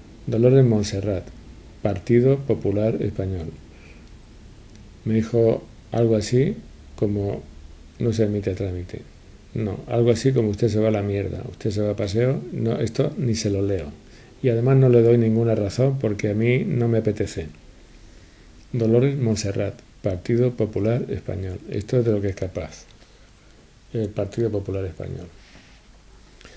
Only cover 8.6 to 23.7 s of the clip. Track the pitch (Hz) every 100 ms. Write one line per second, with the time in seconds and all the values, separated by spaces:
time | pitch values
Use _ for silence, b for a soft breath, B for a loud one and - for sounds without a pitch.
8.6 | 98 90 90 - - - - - - 117
9.6 | 107 101 - 117 120 113 135 131 107 101
10.6 | 117 107 110 104 101 101 95 - - -
11.6 | 113 101 104 104 101 104 127 147 359 143
12.6 | 113 - 113 - - - 127 107 104 98
13.6 | 101 92 73 - B B B - 127 117
14.6 | 123 135 131 120 117 120 113 113 117 107
15.6 | 101 - 135 135 113 101 107 107 117 127
16.6 | 208 123 117 113 110 98 98 - 80 -
17.6 | - - B B B B B B B B
18.6 | - 123 110 117 139 139 113 104 101 104
19.6 | 101 - - - 104 92 - 117 123 117
20.6 | 104 101 107 123 - 101 - 92 95 92
21.6 | - 107 101 127 113 104 98 92 90 -
22.6 | 76 - - b b b b b b b
23.6 | b